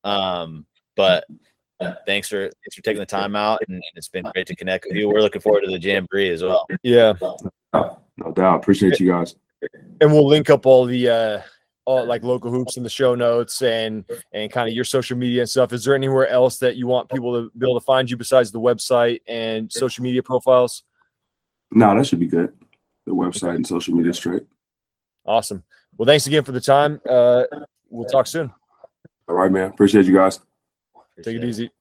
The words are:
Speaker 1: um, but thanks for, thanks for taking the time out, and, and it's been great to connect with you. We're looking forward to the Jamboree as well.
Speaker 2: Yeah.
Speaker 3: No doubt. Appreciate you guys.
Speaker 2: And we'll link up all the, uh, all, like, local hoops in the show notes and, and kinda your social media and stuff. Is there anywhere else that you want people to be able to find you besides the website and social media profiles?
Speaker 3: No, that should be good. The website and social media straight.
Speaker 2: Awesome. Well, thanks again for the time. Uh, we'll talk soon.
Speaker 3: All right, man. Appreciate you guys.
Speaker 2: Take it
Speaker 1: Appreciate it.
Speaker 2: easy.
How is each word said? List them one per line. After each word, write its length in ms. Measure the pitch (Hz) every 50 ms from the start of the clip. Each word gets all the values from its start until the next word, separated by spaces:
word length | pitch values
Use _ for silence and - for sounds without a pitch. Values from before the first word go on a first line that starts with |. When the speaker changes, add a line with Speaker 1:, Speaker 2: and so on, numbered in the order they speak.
Speaker 1:
um, 640 | - 101 101 98 95 92 90 87 85 82 80 78 76 _ _ _ _ _ _
but 280 | - 98 95 90 82 - _ - _ _ _ _ _ _ _ _ _ 90 87 90 - _
thanks 220 | - 98 101 98 -
for, 220 | 104 98 98 -
thanks 240 | - _ _ - -
for 80 | -
taking 180 | - 113 107 104
the 60 | 98
time 280 | - - 98 101 101 101
out, 260 | 104 104 107 110 - -
and, 100 | 95 92
and 60 | 90 - - _
it's 140 | 87 - -
been 160 | - 92 90 90 90
great 120 | 92 90 -
to 80 | 90
connect 280 | - 95 92 95 90 -
with 100 | 101 95
you. 120 | 104 104 104
We're 140 | 104 107
looking 180 | 107 101 - 98
forward 220 | - 107 104 101
to 80 | 98 92
the 100 | 95 87
Jamboree 500 | 82 98 98 98 92 - 95 98 98 92
as 120 | 85 80
well. 240 | 90 92 92 90 - - 95 -
Speaker 2:
Yeah. 320 | - 123 120 120 117 110 101 90 - - 82 - - 95 _ _ _ _
Speaker 3:
No 600 | - - - - - _ _ _ _ - 85 82 80
doubt. 220 | 92 92 92 87
Appreciate 440 | - - - 98 95 104 92 - -
you 80 | 92 92
guys. 280 | 90 87 85 - - _ _ _ _ _ - - _ - - - - -
Speaker 2:
And 100 | 156 151
we'll 140 | 151 151 143
link 240 | 139 151 156 131 -
up 160 | 143 - -
all 180 | 131 131 127 127
the, 240 | 123 127 123 123 120
uh, 340 | 117 113 113 110 104 98 - - _ _ _ _ _ _ _
all, 220 | 127 131 131 117
like, 160 | 120 120 117
local 280 | 117 123 123 123 123 120
hoops 280 | 120 127 127 123 - 127
in 40 |
the 60 | 123 113
show 260 | - - 135 127 123
notes 460 | 123 120 117 117 120 117 - - -
and, 440 | 131 120 113 113 113 110 110 107 98 - 95 - - _
and 180 | - 104 107 107
kinda 220 | - 123 120 113
your 120 | 113 120 123
social 340 | - - 131 120 - 127 123
media 240 | 123 123 120 123
and 80 | 120 -
stuff. 220 | - 131 127 120
Is 120 | 120 117 104
there 100 | 131 139
anywhere 320 | 135 135 135 135 131 131 -
else 300 | 127 123 127 127 - -
that 180 | 131 123 110
you 100 | 127 123
want 240 | 120 127 123 - _
people 240 | 131 135 120 123 120
to 160 | 120 117 110 _ 117
be 80 | 127
able 120 | 127 123 120
to 60 | -
find 260 | - 131 131 131 117
you 60 | 123
besides 340 | 117 117 - 131 131 120 101
the 100 | 101 113
website 600 | 113 123 120 104 - - 127 120 120 120 120 110 _ -
and 420 | 117 117 113 113 110 110 110 -
social 320 | - - 135 123 - 120
media 200 | 123 127 123 127
profiles? 600 | - - 131 123 - 131 127 127 123 120 - - _ _ _ _ _ _ _ _ _ _ _ _ _ _ _ _ _ _
Speaker 3:
No, 240 | - 110 120 104 101
that 120 | 113 139
should 140 | - - 85
be 60 | 85
good. 280 | - - 85 85 - _ _ _ _ _ _ _ _ _ _ _
The 80 | -
website 440 | 90 90 90 90 90 - 92 87 85
and 100 | 82 80
social 280 | - 90 87 - 85 82
media 200 | 85 82 87 85
straight. 300 | - - 82 90 85 - _ _ _ _ _ _ _ _ _ _ _ _ _ _ _ _
Speaker 2:
Awesome. 360 | - 107 117 - - 104 92 _ _ _ _ _ _ _ -
Well, 80 | 113
thanks 200 | 127 147 151 -
again 180 | 139 147 151 131
for 80 | -
the 80 | 127 127
time. 400 | - - 135 143 147 147 151 - _ -
Uh, 360 | 127 123 120 123 123 123 127 - - - - _ _ _ _ _
we'll 180 | 113 117 113 104
talk 180 | 117 135 127 -
soon. 220 | - 165 156 123 - _ _ _ _ _ - _ _ _ _ - _ _ _ -
Speaker 3:
All 60 | 87
right, 160 | 92 92 95
man. 180 | 95 95 92 95
Appreciate 360 | - - 104 98 101 104 95
you 80 | 92 92
guys. 240 | 95 95 95 - - _ _ _ _ _ _ _ _ _ _ _ _ _ _ _ 87
Speaker 2:
Take 140 | 85 113 113
it 0 |
Speaker 1:
Appreciate 80 | 117 120
it. 40 | 120
Speaker 2:
easy. 220 | 113 104 120 117 _ _